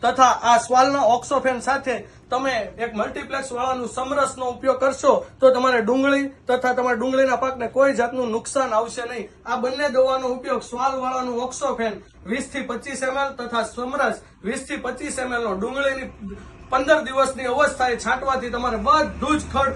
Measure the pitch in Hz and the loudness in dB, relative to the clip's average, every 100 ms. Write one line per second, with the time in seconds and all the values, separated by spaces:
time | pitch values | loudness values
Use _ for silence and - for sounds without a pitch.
0 | 240 247 247 240 226 240 - 254 269 285 | 0 6 6 6 4 4 6 4 6 4
1 | 226 240 - 277 254 247 240 269 262 220 | 4 2 2 0 2 0 0 -2 -2 -4
2 | - - - 254 269 240 190 - 226 214 | -6 -20 -6 -2 -2 -2 -6 -6 -6 -4
3 | 254 277 233 269 262 240 262 254 233 - | -6 -6 -8 -8 -6 -4 -2 -2 -4 -6
4 | 254 285 262 262 254 233 262 262 269 262 | -4 0 0 -2 -6 -2 0 2 0 2
5 | 285 202 - - 262 254 254 247 208 254 | 2 2 0 4 6 6 4 2 2 2
6 | 269 277 277 - - 247 254 247 247 233 | 4 2 0 -8 -2 0 2 0 0 0
7 | 254 262 269 247 262 254 226 247 277 226 | 0 2 2 2 -2 -2 -4 4 4 4
8 | 240 254 240 220 - 277 254 214 226 - | -2 -2 -2 -4 -2 -2 2 0 0 -6
9 | 240 240 190 - - 240 247 262 294 254 | -8 -8 -10 -14 -6 -4 -2 -2 0 4
10 | 262 262 262 254 - 240 - 240 269 262 | 4 2 -2 -6 -4 -4 -4 -2 -2 -2
11 | 254 262 254 240 254 - 277 226 226 196 | -4 -4 -4 -4 -6 -4 -4 -2 -4 -6
12 | - - 180 254 - 277 240 233 277 269 | -16 -20 -8 -6 -6 -8 -8 -8 -8 -6
13 | 262 269 277 269 233 233 208 - 247 277 | -4 -2 -4 -4 -6 -4 -4 -6 -6 -2
14 | 247 196 - - 185 269 - 277 247 - | -2 -2 -12 -12 -6 -6 -6 -8 -8 -8
15 | 294 262 254 240 226 190 226 262 277 269 | -8 -6 -4 -2 -2 -2 -4 0 -2 -2
16 | 233 - 202 196 - - - 254 285 311 | -8 -12 -14 -14 -16 -20 -2 -2 4 4
17 | 233 269 262 262 254 262 294 - 254 233 | 4 2 2 0 -2 2 2 2 0 0
18 | 226 247 269 262 240 233 247 220 214 330 | -2 0 0 -2 -2 -4 -2 -2 4 4
19 | 240 - 262 302 - 262 269 | 4 -2 0 0 0 0 0